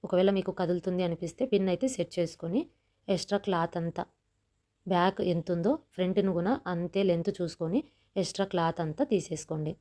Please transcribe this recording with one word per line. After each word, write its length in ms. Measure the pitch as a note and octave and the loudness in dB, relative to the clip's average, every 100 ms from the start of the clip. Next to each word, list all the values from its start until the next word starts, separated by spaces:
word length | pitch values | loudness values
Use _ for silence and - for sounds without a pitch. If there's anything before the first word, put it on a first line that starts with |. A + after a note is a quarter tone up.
ఒకవేళ 260 | - F3+ F#3+ | 2 4 4
మీకు 200 | G3 F#3 | 4 0
కదులుతుంది 520 | F#3+ F3 F3+ F#3 F3+ | -2 0 0 0 0
అనిపిస్తే 420 | F3+ E3 E3 - C4 | 0 -2 -6 -4 0
పిన్ 240 | G3+ F#3+ | 2 2
అయితే 180 | F3 C4 | 2 0
సెట్ 260 | C4 E3+ | -2 -4
చేసుకొని 480 | - E3+ - E3+ G#3+ E4+ _ _ _ - | -2 -2 -2 -2 -2 -2 _ _ _ -2
ఎక్స్ట్రా 300 | F#3 - G3+ | -2 0 -2
క్లాత్ 380 | G3+ F3 E3 F3 | 0 0 0 -2
అంతా 260 | E3 E3+ - _ _ _ _ _ _ _ - | -4 -6 -10 _ _ _ _ _ _ _ 0
బ్యాక్ 360 | F3+ F3+ F#3+ | 4 4 2
ఎంత 260 | F3+ E3+ D#3+ | 0 0 0
ఉందో 200 | F3 F3+ D4 _ | 0 2 0 _
ఫ్రంట్‌ను 400 | - F#3 F#3+ G3 | -4 0 2 0
కూడా 200 | F3 F3+ C4+ - | 0 0 -2 -2
అంతే 360 | F3 F3 G3 | -4 -2 0
లెంత్ 280 | G3 E3+ E3+ | 2 2 0
చూసుకొని 460 | G3+ F3 - E3 G#3+ - _ _ - | -2 -6 -4 -2 -2 -2 _ _ -4
ఎక్స్ట్రా 300 | E3+ - G3 | -4 -2 -2
క్లాత్ 340 | F3+ E3 E3 | 2 0 0
అంతా 220 | D#3+ D3+ | -4 -2
తీసేసుకోండి. 680 | D4 G3 D3+ D#3 - D#3 D#3 - | 0 0 0 -8 -6 -6 -4 -8